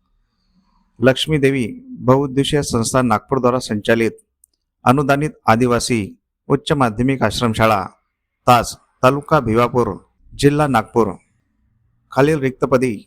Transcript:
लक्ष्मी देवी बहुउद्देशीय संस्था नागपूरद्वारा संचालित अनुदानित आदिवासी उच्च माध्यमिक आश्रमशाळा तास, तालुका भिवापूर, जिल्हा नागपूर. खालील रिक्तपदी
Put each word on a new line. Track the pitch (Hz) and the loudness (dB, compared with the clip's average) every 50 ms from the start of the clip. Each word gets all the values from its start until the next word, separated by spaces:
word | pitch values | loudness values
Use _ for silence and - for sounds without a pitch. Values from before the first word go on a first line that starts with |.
| _ _ _ _ _ _ _ _ _ _ _ _ _ _ _ _ _ _ _ - | _ _ _ _ _ _ _ _ _ _ _ _ _ _ _ _ _ _ _ 0
लक्ष्मी | 117 127 135 - - 151 156 | 2 2 2 0 -2 -2 -2
देवी | 147 135 135 139 135 117 101 - - - - - - | 0 2 0 0 0 -4 -6 -8 -12 -18 -18 -16 -4
बहुउद्देशीय | 113 120 131 135 143 139 127 135 135 - 156 147 | 2 2 2 2 2 -2 -2 -2 -2 0 -2 -2
संस्था | 139 - 131 117 113 117 - 131 | -2 -2 -2 -4 -2 -2 0 0
नागपूरद्वारा | 127 120 107 104 - - 139 131 120 123 123 127 | 0 0 0 -2 -2 -2 -2 0 0 0 0 -2
संचालित | - - 113 104 - - 117 113 113 107 - - _ _ _ _ _ _ _ _ _ _ _ _ - | -4 -6 -6 -4 0 0 2 2 0 -2 -4 -8 _ _ _ _ _ _ _ _ _ _ _ _ 0
अनुदानित | - - 147 147 131 139 143 151 151 - _ - | 0 2 2 2 0 0 0 -2 -4 -8 _ 0
आदिवासी | - 113 117 127 123 120 117 - - 123 113 98 95 - _ _ _ _ _ _ - | 2 2 2 2 2 0 0 0 -2 -2 -2 -4 -6 -10 _ _ _ _ _ _ -4
उच्च | 143 139 - - | -4 -2 -2 -2
माध्यमिक | 160 143 131 117 104 110 127 135 135 123 127 | 0 0 0 0 0 -2 -2 -2 -2 -2 -2
आश्रमशाळा | 104 - - 123 117 110 - 113 110 110 98 92 98 - _ _ _ _ _ _ _ _ _ - | -2 -2 -2 -2 -2 0 0 0 2 0 0 -2 -6 -12 _ _ _ _ _ _ _ _ _ 2
तास, | 127 123 117 101 - - - _ _ _ _ - | 2 4 4 2 -2 -8 -16 _ _ _ _ 0
तालुका | 127 139 143 139 - 160 151 | 2 2 0 -2 -2 0 0
भिवापूर, | 127 113 110 117 120 120 123 123 117 107 87 - _ _ _ _ _ - - | 0 0 0 0 0 0 0 -2 -2 -2 -4 -10 _ _ _ _ _ -18 -4
जिल्हा | 113 139 143 147 147 151 | 0 0 2 2 2 0
नागपूर. | 139 127 113 107 - - 120 110 101 87 - _ _ _ _ _ _ _ _ _ _ _ _ _ _ _ _ _ - | 0 0 0 -2 0 0 0 0 0 -2 -10 _ _ _ _ _ _ _ _ _ _ _ _ _ _ _ _ _ -6
खालील | - 135 139 151 160 151 | 0 0 2 2 2 0
रिक्तपदी | 131 131 131 - - 127 139 123 131 127 107 - - | -2 -4 -4 -4 -4 0 0 0 0 -2 -4 -6 -12